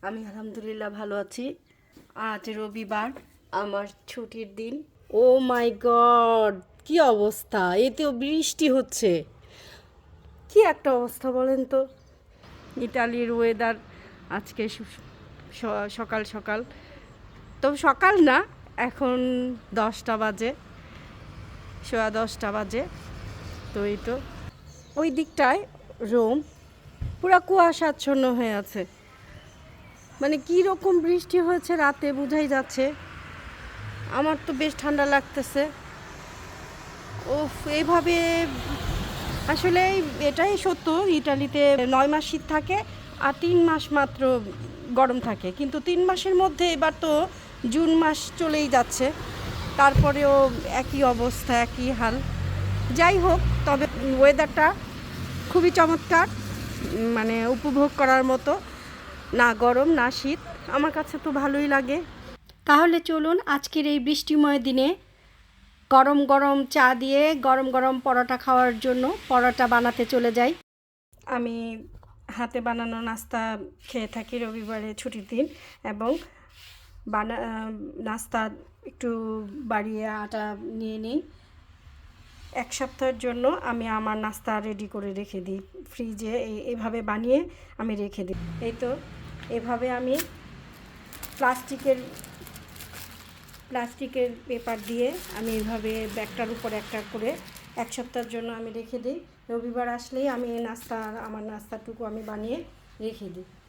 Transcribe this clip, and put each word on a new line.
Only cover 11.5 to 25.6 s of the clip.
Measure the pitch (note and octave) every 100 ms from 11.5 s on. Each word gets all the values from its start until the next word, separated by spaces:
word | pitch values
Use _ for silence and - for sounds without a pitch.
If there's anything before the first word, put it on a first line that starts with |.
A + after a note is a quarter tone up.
| C4+
তো। | B3+ C4+ C4 - - _ _ - - - - -
ইতালির | A#3+ B3+ A#3 A#3+ A#3
ওয়েদার | A#3 A#3 A3 A3+ A3 - - - - -
আজকে | G3 - - A3
সু-, | - G#3+ - - - - - -
স-, | - A#3 G#3 G3+
সকাল | G#3 A3+ A3
সকাল, | G#3+ G#3+ G3+ G#3+ B3+ - - - - - - - - -
তবে | C4+ D4
সকাল | D#4 C4+ F#4+ G4+
না, | D4+ C4 G4+ - - -
এখন | A#3+ - C4+ B3+ B3+ B3 B3+ A#3+ -
দশটা | G3+ A3 G#3+ - A3
বাজে, | G#3+ G3+ A3+ D4 - - - - - - - - - - - - -
সোয়া | A#3 A3
দশটা | A3 A3+ - G#3+
বাজে। | G#3 G3+ A3 F4 - - - - - - - -
তো | -
এই | G3+ G#3
তো, | - B3+ C4+ - - - - - - -
ওই | D#4+
দিকটায় | C4+ D#4 - C4+ D#4+